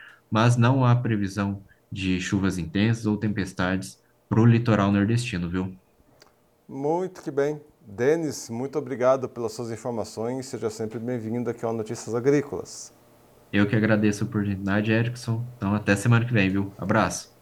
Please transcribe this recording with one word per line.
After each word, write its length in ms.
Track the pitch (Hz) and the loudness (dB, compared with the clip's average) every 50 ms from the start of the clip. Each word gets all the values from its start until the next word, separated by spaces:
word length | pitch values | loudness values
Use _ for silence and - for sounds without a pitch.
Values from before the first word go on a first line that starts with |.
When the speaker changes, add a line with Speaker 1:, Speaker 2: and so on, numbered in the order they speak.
| - - - _ _ _ | -20 -20 -20 _ _ _
Speaker 1:
mas 240 | 110 110 113 120 120 | 2 4 4 4 6
não 280 | 120 117 120 139 135 127 | 6 4 4 4 4 4
há 120 | 120 120 | 4 4
previsão 640 | 120 - 113 110 101 101 95 90 104 101 101 101 101 - _ _ _ _ _ | 4 2 0 0 0 -2 -4 -2 -2 -2 -2 -2 -6 -10 _ _ _ _ _
de 280 | - 101 95 92 92 90 | -10 -4 -2 0 0 0
chuvas 380 | 90 - 107 98 98 95 87 | 0 0 0 0 0 0 -2
intensas 480 | 90 82 80 - 98 104 113 117 113 - | -2 -6 -4 0 2 2 2 2 0 0
ou 120 | 107 104 | -2 -2
tempestades 840 | 104 - 107 98 98 92 87 - - 92 90 95 95 92 - - _ _ _ _ _ _ | 0 -2 -4 -2 -4 -6 -6 -4 -2 0 0 0 -2 -4 -8 -14 _ _ _ _ _ _
pro 180 | _ - 113 113 | _ 2 6 6
litoral 460 | 120 117 117 120 117 107 101 98 101 | 6 6 6 4 2 2 2 4 2
nordestino, 580 | 101 101 101 104 117 120 120 - - 87 87 85 | 2 2 2 2 0 -2 -2 -4 -6 -6 -4 -4
viu? 260 | 87 92 92 95 92 - _ _ _ _ _ _ _ _ - _ _ _ _ _ _ _ _ | -2 -4 -4 -4 -8 -14 _ _ _ _ _ _ _ _ -20 _ _ _ _ _ _ _ _
Speaker 2:
Muito 540 | - - 135 139 147 165 175 185 180 185 - | -16 -12 -6 -4 -2 -2 -2 -4 -6 -10 -10
que 100 | - 160 | -12 -6
bem. 300 | 135 139 139 147 151 147 - - _ _ _ | -2 -2 0 0 -2 -6 -10 -18 _ _ _
Denis, 640 | 110 101 98 120 139 156 170 156 143 117 - - - | -16 -6 0 2 2 2 2 0 -4 -6 -8 -10 -8
muito 280 | 113 117 131 139 160 151 | -6 -6 -6 -4 -4 -6
obrigado 500 | 143 123 135 113 123 127 135 135 123 120 | -6 -6 -4 2 4 4 4 4 0 -6
pelas 220 | - 127 117 110 | -6 -6 -6 -6
suas 200 | - - 120 113 | -6 -8 -8 -8
informações. 760 | 113 107 - 127 120 110 98 - - 110 113 120 127 135 127 | -10 -8 -6 -6 -6 -4 -6 -6 -6 -6 -6 -4 -6 -6 -8
Seja 220 | - - 110 113 110 | -10 -8 -4 -4 -6
sempre 300 | - - 113 107 113 120 | -4 -4 -8 -6 -6 -8
bem-vindo 500 | 113 120 127 120 110 110 113 123 120 113 | -6 -4 -6 -4 -4 -4 -4 -4 -4 -4
aqui 140 | 117 - - | -6 -4 -4
ao 100 | 113 113 | -4 -4
Notícias 420 | 113 107 - 120 - - 110 110 | -4 -4 -6 -8 -10 -8 -4 -4
Agrícolas. 800 | 120 117 139 143 147 - - - 82 - - - - - - _ _ _ _ _ _ _ _ _ _ _ _ | 0 2 4 4 2 2 -2 -6 -10 -10 -10 -14 -16 -16 -18 _ _ _ _ _ _ _ _ _ _ _ _
Speaker 1:
Eu 140 | - 101 104 | 2 2 2
que 100 | 104 - | 4 2
agradeço 500 | 110 107 107 107 104 107 107 101 - 113 | 2 4 4 4 4 4 2 0 0 -4
a 20 | |
oportunidade, 640 | 104 - 107 101 101 101 95 101 98 98 107 107 113 | -4 -2 -2 -2 -2 -2 -4 -2 -2 0 0 2 2
Erickson. 540 | 110 113 117 120 120 - - 117 113 113 120 - - | 2 2 2 0 -4 -6 -6 -4 -4 -4 -4 -8 -8
Então, 180 | - 98 98 104 | -6 -2 -2 -2
até 220 | 104 - - 101 | 0 2 2 0
semana 300 | 95 - 120 117 117 117 | 2 4 4 4 4 4
que 80 | 123 123 | 2 2
vem, 160 | 107 95 95 | 2 2 4
viu? 240 | 95 98 98 98 - | 2 0 -2 -4 -8
Abraço. 560 | - - 95 107 113 95 90 - - - - _ _ | -10 -2 0 2 2 2 2 -2 -6 -12 -16 _ _